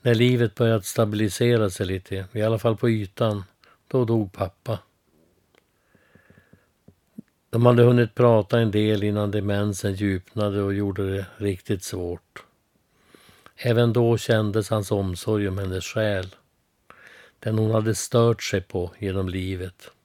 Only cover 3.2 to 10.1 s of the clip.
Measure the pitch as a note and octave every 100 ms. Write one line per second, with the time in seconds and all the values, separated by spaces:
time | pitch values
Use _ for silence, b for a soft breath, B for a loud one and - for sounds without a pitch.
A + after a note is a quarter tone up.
3.2 | A2+ G#2 F2+ _ b b _ C3+ A#2 A#2
4.2 | G2+ - F#2 _ - G#2+ _ _ _ _
5.2 | _ _ _ _ _ b b b b b
6.2 | b b b b b b - _ _ -
7.2 | _ _ _ A#2 B2 A#2+ A#2+ B2 A#2 -
8.2 | B2 A2 G2+ A#2 A2+ G#2 G#2+ G#2+ G#2 G#2
9.2 | G#2 G#2 G2 G2+ G#2 G2 G#2 F#2+ G2+